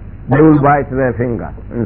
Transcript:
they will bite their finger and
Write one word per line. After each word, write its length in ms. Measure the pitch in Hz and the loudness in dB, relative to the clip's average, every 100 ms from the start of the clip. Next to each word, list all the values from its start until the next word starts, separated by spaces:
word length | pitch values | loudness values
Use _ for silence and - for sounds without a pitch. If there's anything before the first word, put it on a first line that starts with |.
| - - - | -16 -16 -2
they 80 | 135 | 4
will 240 | 156 147 | 6 6
bite 240 | 139 143 127 127 | 4 2 0 -2
their 160 | 131 107 | -2 -2
finger 320 | 123 110 78 - - | -4 -4 -8 -12 -10
and 80 | 120 | -6